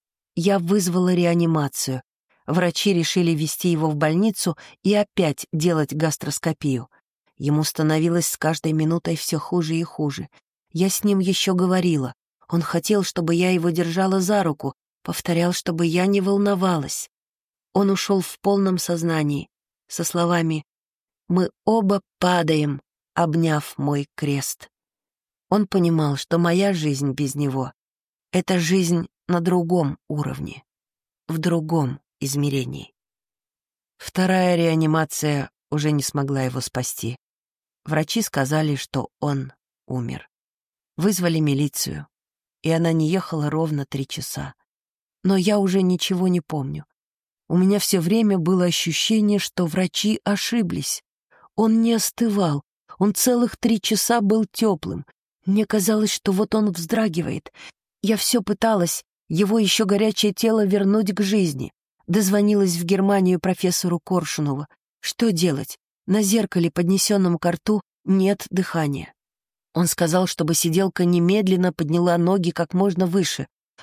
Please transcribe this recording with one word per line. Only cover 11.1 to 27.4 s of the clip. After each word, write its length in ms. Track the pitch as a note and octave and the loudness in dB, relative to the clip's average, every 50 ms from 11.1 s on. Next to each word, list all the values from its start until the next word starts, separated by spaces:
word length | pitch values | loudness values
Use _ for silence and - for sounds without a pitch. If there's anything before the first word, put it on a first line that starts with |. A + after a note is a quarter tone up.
| G3+ F#3+ | 2 2
еще 340 | F#3 F#3+ F#3 - - G3 F#3+ | 2 0 0 0 0 0 2
говорила. 600 | F3+ F#3 F3+ F#3 F#3 F3+ F3+ D#3+ C#3+ C3 B2+ - - _ _ _ _ _ - | 2 2 2 2 2 2 2 0 0 -2 -4 -8 -14 _ _ _ _ _ -4
Он 120 | E3+ E3+ | -2 -2
хотел, 420 | D3+ - - E3+ - - G#3+ G3+ F#3 | -2 0 -4 -4 0 0 0 0 0
чтобы 320 | - - F3 E3 E3+ E3+ | -2 -4 -4 -2 0 0
я 160 | E3+ F3+ F3+ | 2 2 2
его 180 | F#3 F3 E3 F3 | 2 2 0 0
держала 500 | D#3+ E3+ E3+ E3 E3 F#3+ F#3+ F#3+ F#3+ F#3+ | 0 0 -2 -2 0 0 0 0 0 0
за 240 | F3+ F3+ G#3+ G3+ F#3 | 0 2 0 2 0
руку, 300 | D#3+ C#3+ - - C3+ - - _ _ _ _ _ | 0 -2 -4 -6 -8 -10 -10 _ _ _ _ _
повторял, 500 | - D#3+ - - - E3+ E3 F3 F3 F3+ | -10 -10 -6 -4 -2 0 2 2 0 -2
чтобы 320 | - - F3+ E3+ D#3+ F3 | -2 -4 -4 -2 0 0
я 220 | E3 D#3+ F3+ F#3 | 0 2 2 2
не 120 | G3 G3+ G3+ | 2 2 2
волновалась. 880 | F#3 G3 G3+ G3 G3+ G#3 G3+ F3+ F#3+ F#3 F3+ D3+ C3+ - - - - - _ _ _ _ _ _ _ _ _ _ _ _ - | 2 2 0 2 2 0 0 2 0 0 0 0 -2 -6 -8 -10 -10 -14 _ _ _ _ _ _ _ _ _ _ _ _ 0
Он 160 | F#3+ G3+ G3 | 2 2 2
ушел 300 | G3 F3+ - - G3+ F#3+ | 2 0 0 0 0 0
в 180 | E3+ - - - | 0 -4 -10 -4
полном 360 | - G3+ G3+ G3 G3 F#3+ F#3 | -2 0 2 2 2 0 0
сознании, 680 | E3+ - - F3 E3 E3 E3+ D#3+ D#3 D3 D3 D3 C#3 - - _ _ _ _ _ _ _ | -2 -2 -4 -4 -2 -2 -2 0 0 0 0 -2 -4 -6 -10 _ _ _ _ _ _ _
со 160 | _ - - E3 | _ -8 -6 -6
словами: 600 | - - F3 E3+ E3+ F3 E3+ E3 D#3+ D#3 D#3 - _ _ _ _ _ _ _ _ _ _ _ _ - | -4 -2 0 0 0 0 0 0 -2 -2 -4 -6 _ _ _ _ _ _ _ _ _ _ _ _ 0
«Мы 200 | F3 F#3 F3+ - - _ _ | 2 2 2 0 -4 _ _
оба 380 | G#3 A3 A3+ G3+ F#3+ G#3 F#3+ - _ _ _ | 2 2 2 2 2 0 0 -2 _ _ _
падаем, 600 | - F3+ F3+ F3 E3 D#3 D#3+ D3+ D3+ D3 C#3 C#3+ - _ _ _ _ _ _ | 0 2 2 2 2 2 2 2 2 0 -2 -6 -10 _ _ _ _ _ _
обняв 640 | E3+ E3+ D#3+ D3+ E3 E3 D#3+ D3+ D3 - - - | -2 0 0 2 2 2 2 0 0 -2 -6 -8
мой 320 | - C#3 C#3+ D3 C#3+ C#3 - _ | -4 -2 -2 -2 -2 -4 -8 _
крест». 540 | - D3+ C#3+ C#3 C#3 - - - - - - _ _ _ _ _ _ _ _ _ _ _ _ _ _ _ _ | -6 -2 -2 -2 -2 -4 -6 -10 -12 -14 -20 _ _ _ _ _ _ _ _ _ _ _ _ _ _ _ _
Он 180 | F3+ G#3+ G#3 | 0 0 0
понимал, 500 | - - F#3+ F3 E3+ E3 D#3+ D3+ C#3+ C#3 | 0 2 2 2 4 2 2 2 0 -2
что 200 | C3 - - E3+ | -4 -4 -2 0
моя 360 | E3+ F3 F3 E3+ F#3 G3+ G3+ F#3+ | 2 2 2 2 2 2 2 0
жизнь 400 | E3 D3+ D3+ C#3 C3 C#3+ C#3 C3 | 0 -2 -2 -2 -2 -2 -4 -2
без 220 | D3 D3 C3+ C3+ | -2 -4 -4 -2
него — 360 | C#3+ | -2